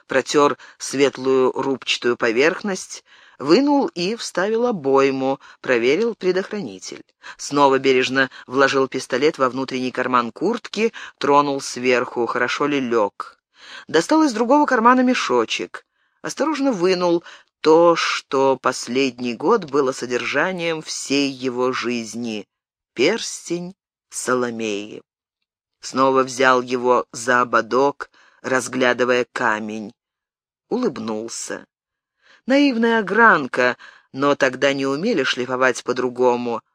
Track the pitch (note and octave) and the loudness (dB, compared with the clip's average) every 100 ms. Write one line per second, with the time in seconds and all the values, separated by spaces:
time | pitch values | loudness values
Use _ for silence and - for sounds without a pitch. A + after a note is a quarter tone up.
0 | _ C3 - D3+ C#3+ B2 - _ - C3+ | _ -4 0 2 2 0 -10 _ -8 0
1 | C#3 B2 C3 C3 B2+ - C3+ C3 - - | 0 0 0 2 2 0 -4 -4 -4 -2
2 | B2 A#2+ A#2+ A2+ D#3 F3+ G#3 F#3 - - | -2 0 0 2 0 0 -6 -8 -10 -16
3 | - - - _ C3+ G3 C#4+ C#4+ G#3+ - | -20 -20 -20 _ 2 4 4 2 0 -2
4 | F3 A3+ - - G3+ A3+ B3 G3+ C3+ C3+ | -4 -4 -6 -4 -2 0 -2 -2 2 4
5 | C#3 C3+ C3+ C#3 - - - B2 A#2+ D#3+ | 4 2 -2 -4 -8 -12 -2 0 2 2
6 | A#3 G3+ F#3 F3+ G3 G#3 C3+ G2 - - | 0 -2 -2 -2 -4 -8 -8 -12 -16 -18
7 | - _ - - - C#3+ C#3 C3+ C3+ C3 | -20 _ -20 -16 -4 2 4 4 4 2
8 | B2 C3 C3 - - B2+ C3+ C3+ C3 C3+ | 2 0 0 -4 -6 2 2 4 0 -4
9 | - B2+ D3 E3 B2+ B2+ C3 C3 B2+ C3 | -6 0 0 0 -2 -2 -6 -6 -6 -4
10 | B2+ B2 A#2 - E3+ A3+ - G#3 A3 - | 0 0 0 -2 -4 -4 -6 -2 -2 -4
11 | - - C#3 C#3+ C#3+ C#3 - B2 B2 B2 | -14 -6 2 4 4 -2 -8 -4 2 2
12 | A#2+ B2 A2+ B2 B2 - C#3+ C#3+ B2 A#2 | 0 -4 -2 -2 -2 -2 -2 -2 0 0
13 | G2+ - - - _ _ - - - D#3 | 0 -4 -16 -18 _ _ -20 -20 -2 0
14 | - D#4 D#4 G#3+ A#3 D4 D4 B3+ A#3 B3+ | 2 2 2 0 2 4 4 4 4 4
15 | B3+ B3 - B2 A2 - F2+ - - _ | 4 0 0 0 0 -4 -8 -12 -20 _
16 | _ _ - - D4 C#4 C#4 G3+ F3+ F3+ | _ _ -12 -4 -2 0 0 0 0 2
17 | F3+ E3+ - - _ _ D3 D#3+ E3+ E3 | 2 0 -2 -16 _ _ 4 6 6 4
18 | - - - C3+ C3+ C3 B2+ B2+ - B2+ | 0 -6 -4 0 2 2 0 -4 -4 0
19 | C3+ B2 B2 A#2 D3+ A#3 D#3+ C#3+ F#3+ - | 0 -2 -6 -4 0 0 0 0 0 -2
20 | B2 B2 A#2+ C3 F3 F#3 E3+ D#3+ D3+ - | -4 -4 -2 -2 -2 -2 -4 -4 -8 -12
21 | - C#3 C#3+ C3 B2+ A#2+ B2+ B2 A#2 A#2+ | -2 0 0 -2 -6 -2 -2 -2 -4 -4
22 | A2+ A2 A#2+ G#2+ - _ _ _ _ - | -6 -8 -8 -8 -10 _ _ _ _ 0
23 | D3 A3+ - - - F3 F3 - _ _ | 2 2 -6 -12 -8 -8 -8 -16 _ _
24 | _ - - B2+ A#2+ A2+ A2 G2+ G#2 - | _ -10 -4 -2 -2 -4 -6 -6 -8 -16
25 | - _ _ _ _ _ _ _ - B2+ | -20 _ _ _ _ _ _ _ -10 0
26 | C3+ C3 C3 B2 C3 B2+ B2+ B2+ B2 A#2+ | 2 2 0 2 4 4 0 -2 2 0
27 | - B2+ A#2 B2 B2 A#2 A2+ B2 C#3 - | 0 -8 0 2 2 0 0 2 0 -2
28 | - _ _ _ - C3 A#2 B2+ B2 B2 | -12 _ _ _ -4 -2 -2 0 0 2
29 | B2 B2 A#2+ - B2 G#2+ G#2+ A2 G2+ - | 2 0 -2 -2 -2 -2 -4 -8 -10 -14
30 | _ _ _ _ _ _ _ C3 G3+ A#2+ | _ _ _ _ _ _ _ -4 -4 -4
31 | A2 G#2+ A#2 - - G2 F#2+ _ _ _ | -6 -8 -8 -12 -10 -12 -14 _ _ _
32 | _ _ _ _ - C#4 C#4+ A3+ A#3 A3+ | _ _ _ _ 0 2 4 2 0 0
33 | F#3 G#3+ A3+ F3 B2+ - B2 A#2+ - - | 0 4 6 6 2 0 0 0 -10 -20
34 | _ C3+ C#3+ C3+ C3+ B2+ C#3 C#3 C3+ C#3 | _ -2 0 2 2 2 0 0 -2 -2
35 | G#3+ F#3+ C3 - B2+ B2+ C3 A#2+ - B2 | -2 -2 -2 -4 -4 0 0 0 -4 -4
36 | B2 B2 B2+ B2 A#2+ A2 - | -4 0 0 0 -2 -6 -10